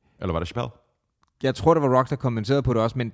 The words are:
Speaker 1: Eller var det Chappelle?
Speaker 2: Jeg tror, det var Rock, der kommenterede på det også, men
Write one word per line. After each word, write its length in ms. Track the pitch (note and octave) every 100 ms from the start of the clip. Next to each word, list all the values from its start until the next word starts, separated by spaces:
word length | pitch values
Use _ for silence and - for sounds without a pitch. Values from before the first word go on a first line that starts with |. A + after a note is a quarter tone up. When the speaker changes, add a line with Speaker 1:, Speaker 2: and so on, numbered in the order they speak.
| _ -
Speaker 1:
Eller 120 | F#2+
var 60 | E2
det 100 | D#2+
Chappelle? 220 | A#2+ A#2+ - _ _ _ _ _ -
Speaker 2:
Jeg 120 | C3
tror, 200 | C3 D#3+
det 80 | E3
var 160 | C#3 B2+
Rock, 120 | C3
der 60 | C#3
kommenterede 460 | B2+ A2+ G#2 C#3+
på 120 | B2+
det 80 | A2+
også, 160 | A2+ B2+
men 140 | A2+